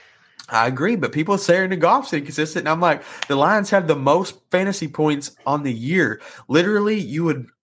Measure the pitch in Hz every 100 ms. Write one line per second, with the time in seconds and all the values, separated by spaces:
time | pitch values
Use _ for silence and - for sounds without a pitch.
0 | _ _ _ - - 113 120 131 185 220
1 | 127 143 160 196 185 180 185 180 170 262
2 | - 151 143 139 156 175 151 165 175 143
3 | - - - 139 156 214 196 196 160 143
4 | 139 165 196 - _ 180 196 196 151 -
5 | 151 143 - - 135 147 139 117 127 180
6 | 127 90 - - - 147 185 214 208 220
7 | 113 151 165 135 120 _